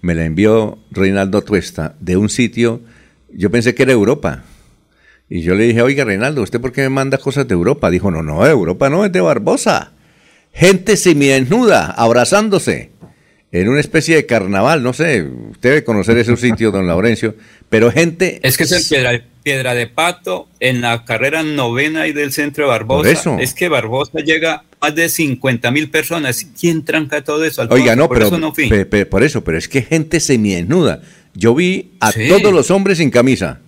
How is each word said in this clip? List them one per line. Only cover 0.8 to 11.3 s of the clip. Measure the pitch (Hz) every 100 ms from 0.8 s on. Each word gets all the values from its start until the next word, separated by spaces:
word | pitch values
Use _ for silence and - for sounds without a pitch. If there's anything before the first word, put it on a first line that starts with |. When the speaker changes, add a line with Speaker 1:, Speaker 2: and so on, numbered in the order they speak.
| _
Speaker 1:
Reinaldo | 101 95 98 98 101
Tuesta, | - 101 - - 78 -
de | 87 90
un | 104
sitio, | - 117 - 117 113 - - _ _ _
yo | - 95
pensé | 120 117 -
que |
era | 131
Europa. | 123 101 147 95 69 - - _ _ _ _ _ _ _
Y | 92
yo | 82 92
le | 113
dije, | 117
"Oiga, | 120 139
Reinaldo, | 127 98 123 151
¿usted | 101 120
por | 127
qué | 120
me | 135
manda | 135 135 135
cosas | - 139 127
de |
Europa?". | 92 87 143 98
Dijo, | 90 98
"No, | 82
no, | 78 76 123
Europa | 147 82 92 139
no, | 160 208
es |
de | 180
Barbosa. | 180 147 110 233 - 151 - _ _ _ _ _ _
Gente | - 170 190 185 202
semidesnuda, | - 147 143